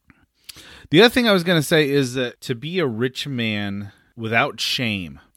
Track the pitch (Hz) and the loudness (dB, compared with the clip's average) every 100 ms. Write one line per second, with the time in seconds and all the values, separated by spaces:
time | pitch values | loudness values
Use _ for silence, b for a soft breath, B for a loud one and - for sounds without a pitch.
0 | _ _ _ _ B B B B B 151 | _ _ _ _ B B B B B 6
1 | 233 254 233 190 170 170 139 160 143 143 | 6 6 2 2 2 0 2 2 4 2
2 | 131 127 120 - - 120 147 185 147 107 | 0 -2 -6 -8 -8 -6 -4 -2 -2 -2
3 | 127 - 147 127 113 104 101 98 104 b | -4 -4 -8 -4 -2 -2 -4 -6 -10 b
4 | b - 113 117 143 - - - 117 101 | b -10 -2 0 0 -2 -6 -4 -4 -4
5 | 82 69 _ | -8 -14 _